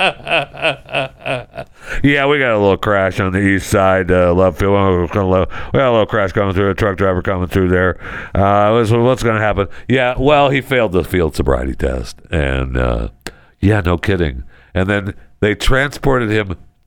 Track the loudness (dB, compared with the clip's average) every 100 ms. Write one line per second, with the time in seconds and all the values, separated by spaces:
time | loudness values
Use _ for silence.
0 | -4 -4 -6 -4 -6 -6 -6 -6 -8 -8
1 | -8 -10 -8 -8 -10 -16 -16 -16 -10 0
2 | 2 2 2 0 0 2 2 2 0 0
3 | 0 0 -2 0 2 0 0 2 4 2
4 | 2 2 4 4 2 2 0 2 2 2
5 | 0 -2 0 0 0 -6 -4 0 2 2
6 | 0 0 -2 -2 -2 0 0 0 -2 0
7 | 0 0 -2 -4 -2 0 2 2 0 -2
8 | -10 -14 -6 0 2 4 4 2 2 2
9 | 2 0 0 0 0 0 -4 -6 -2 0
10 | 0 0 2 4 2 0 0 0 2 0
11 | 0 0 0 0 0 0 -2 -4 -4 -4
12 | -8 -14 -6 -2 -2 -2 -2 -2 -2 -2
13 | -6 -10 -20 -20 -20 -2 2 2 2 0
14 | 0 -2 -2 -4 -14 -18 -6 -4 0 -2
15 | -4 -12 -14 -2 -2 0 2 2 0 -2
16 | 0 0 0 -2 -2 -8 -14 _